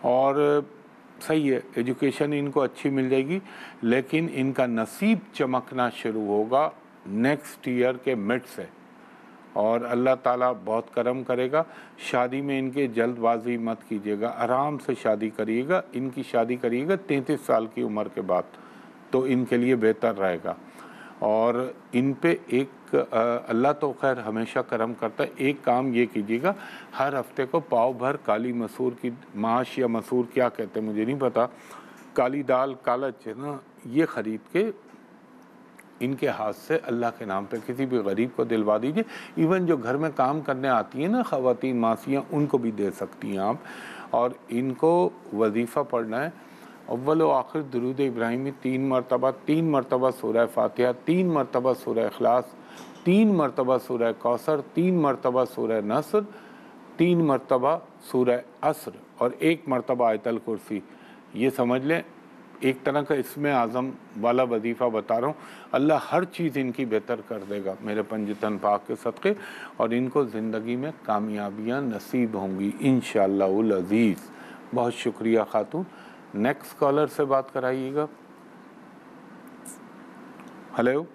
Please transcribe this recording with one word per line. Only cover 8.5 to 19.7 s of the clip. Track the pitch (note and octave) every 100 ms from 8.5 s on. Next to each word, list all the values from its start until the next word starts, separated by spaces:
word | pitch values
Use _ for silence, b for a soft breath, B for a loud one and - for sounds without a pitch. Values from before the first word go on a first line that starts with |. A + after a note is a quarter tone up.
| - F2 - - - B B B B - G#2
और | G#2+ A#2
अल्लाह | A#2 A#2+ B2+ C3
ताला | B2+ B2 B2+
बहुत | A#2 F#2 A2+ A#2
करम | - A#2+ B2+
करेगा। | A#2+ B2 B2+ D3+ E3 B B -
शादी | - B2+ B2 C3+
में | C#3+ C3+
इनके | C3 C3+ C3+
जल्दबाजी | A2+ A#2 A#2+ A2+ A#2 A#2 A#2+
मत | A2+ A2+ -
कीजिएगा, | G#2+ G#2 G#2 A#2
आराम | - A#2 B2+ D3 C#3+
से | - B2
शादी | A#2 G#2+ A2
करिएगा। | G#2+ A2 A2+ C3+ F#3 -
इनकी | A#2+ C3 B2+
शादी | A#2+ B2 A#2 B2
करिएगा | A#2+ A#2+ D3+ F#3+
तैंतीस | F#3+ C#3+ C3 C#3+ -
साल | A2+ A2
की | B2
उम्र | A#2 G#2 G#2
के | -
बाद, | F#2+ F2+ - - B B B B -
तो | B2+ C3
इनके | B2+ A#2+ A#2+
लिए | B2